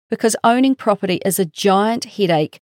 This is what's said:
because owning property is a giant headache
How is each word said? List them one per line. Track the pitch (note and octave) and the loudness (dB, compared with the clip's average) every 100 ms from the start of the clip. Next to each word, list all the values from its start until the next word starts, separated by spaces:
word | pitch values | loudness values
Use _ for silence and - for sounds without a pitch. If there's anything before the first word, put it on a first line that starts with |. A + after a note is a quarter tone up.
| _ | _
because | - A3+ A3 | -2 -2 0
owning | A3+ A#3+ C4+ C4+ | 0 2 2 0
property | - G3+ F#3 F3+ - | -2 -2 -2 -2 -2
is | G3 | -2
a | F3+ | -4
giant | - G3+ F#3+ G#3+ A#3 - | -2 0 2 2 -2 -8
headache | - F#3+ E3 D3+ - _ | -4 0 0 -2 -6 _